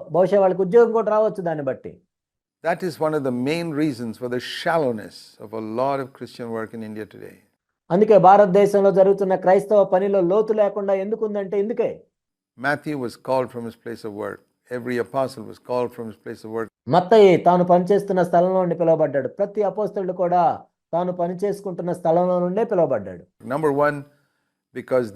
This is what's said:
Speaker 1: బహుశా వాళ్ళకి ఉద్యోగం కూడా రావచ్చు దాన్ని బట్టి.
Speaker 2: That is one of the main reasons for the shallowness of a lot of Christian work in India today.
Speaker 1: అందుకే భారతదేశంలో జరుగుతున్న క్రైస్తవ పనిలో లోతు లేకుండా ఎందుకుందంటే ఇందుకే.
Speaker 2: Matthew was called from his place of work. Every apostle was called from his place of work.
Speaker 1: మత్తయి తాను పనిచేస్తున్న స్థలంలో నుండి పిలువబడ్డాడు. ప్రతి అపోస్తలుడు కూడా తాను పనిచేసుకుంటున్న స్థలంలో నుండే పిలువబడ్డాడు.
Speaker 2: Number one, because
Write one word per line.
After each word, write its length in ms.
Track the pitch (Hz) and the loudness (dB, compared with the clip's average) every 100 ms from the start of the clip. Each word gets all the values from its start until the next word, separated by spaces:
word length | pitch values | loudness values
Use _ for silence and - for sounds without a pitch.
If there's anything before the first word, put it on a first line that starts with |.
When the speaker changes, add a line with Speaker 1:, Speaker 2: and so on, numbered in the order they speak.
| - | -2
Speaker 1:
బహుశా 240 | 160 185 202 | 0 2 4
వాళ్ళకి 180 | 190 185 185 | 2 0 2
ఉద్యోగం 260 | 233 226 220 | 4 4 2
కూడా 120 | 214 214 | 0 0
రావచ్చు 260 | 220 208 170 | 0 -2 -6
దాన్ని 160 | 156 135 | -4 -6
బట్టి. 200 | 123 87 - _ _ _ _ _ _ | -8 -12 -20 _ _ _ _ _ _
Speaker 2:
That 220 | 160 175 | -4 -4
is 160 | 185 127 | -4 -4
one 140 | 156 | -2
of 100 | 151 | -2
the 80 | 135 | -2
main 360 | 123 131 170 170 | -4 -2 -4 -4
reasons 460 | 143 156 117 117 107 | -2 -2 -4 -8 -8
for 100 | 127 | -6
the 140 | 123 | -6
shallowness 960 | - - 170 165 135 110 95 - - _ | -8 -6 -2 0 0 -4 -10 -20 -20 _
of 140 | 110 | -14
a 80 | 110 | -10
lot 400 | 110 113 135 139 | -8 -4 -2 -4
of 100 | 127 | -8
Christian 380 | - 120 - 120 | -14 -18 -14 -10
work 220 | 113 110 113 | -8 -10 -12
in 40 | 107 | -14
India 180 | 107 104 | -12 -14
today. 320 | 107 98 95 _ _ _ _ - | -16 -20 -20 _ _ _ _ -2
Speaker 1:
అందుకే 240 | 175 214 202 175 | 0 6 8 8
భారతదేశంలో 640 | 202 208 190 202 202 196 190 | 8 6 6 4 4 2 4
జరుగుతున్న 380 | 190 196 190 185 | 4 2 0 0
క్రైస్తవ 400 | 180 196 196 208 190 | 4 2 4 2 4
పనిలో 260 | 185 202 196 175 | 2 2 0 2
లోతు 220 | 202 220 214 | 2 0 0
లేకుండా 340 | 202 208 196 196 | 0 -2 -2 -2
ఎందుకుందంటే 520 | 196 220 214 208 190 202 | -2 -4 -4 -6 -4 -4
ఇందుకే. 260 | 208 - - - _ _ _ _ _ - | -4 -2 -4 -6 _ _ _ _ _ -8
Speaker 2:
Matthew 400 | 135 147 156 143 120 | -4 -4 -6 -8 -8
was 100 | - - | -10 -4
called 200 | 131 123 | -4 -4
from 100 | 123 117 | -8 -14
his 80 | - | -14
place 200 | 120 113 110 | -14 -12 -12
of 20 | 101 101 | -10 -10
work. 160 | 98 _ _ - 123 | -10 _ _ -12 -10
Every 200 | 120 120 110 | -6 -4 -4
apostle 400 | 139 131 123 104 | -4 -6 -6 -18
was 80 | - - | -18 -6
called 200 | 123 120 120 | -4 -4 -8
from 100 | 113 | -14
his 80 | 101 120 | -12 -16
place 180 | 113 110 | -14 -10
of 40 | 113 | -8
work. 120 | 110 _ - 165 | -8 _ 0 0
Speaker 1:
మత్తయి 360 | 180 226 196 175 175 | 4 6 8 6 4
తాను 180 | 180 180 | 4 4
పనిచేస్తున్న 520 | 180 185 202 202 185 175 | 2 4 0 0 -2 2
స్థలంలో 300 | 175 180 185 | 2 2 0
నుండి 140 | 180 165 | -2 0
పిలువబడ్డాడు. 500 | 165 160 156 139 123 - | 2 2 2 -2 -4 -4
ప్రతి 240 | 202 214 196 | -6 -2 -4
అపోస్తలుడు 460 | 202 208 208 185 180 | -2 -6 -4 -6 -4
కూడా 200 | 175 180 160 - - _ - | 0 2 2 0 -10 _ -6
తాను 200 | 165 180 180 | -4 -4 -4
పనిచేసుకుంటున్న 720 | 175 180 202 196 190 180 175 170 | -4 -4 -4 -4 -8 -8 -6 -4
స్థలంలో 360 | 165 170 180 180 180 | 0 2 2 0 -2
నుండే 200 | 190 226 | -2 -2
పిలువబడ్డాడు. 520 | 190 156 117 95 87 - _ 110 | 0 0 -2 -6 -16 -20 _ -8
Speaker 2:
Number 200 | 139 156 139 147 | -2 -2 0 0
one, 100 | 147 139 _ _ _ _ _ _ 123 | -2 -12 _ _ _ _ _ _ -16
because 280 | - 131 113 | -2 -2 -2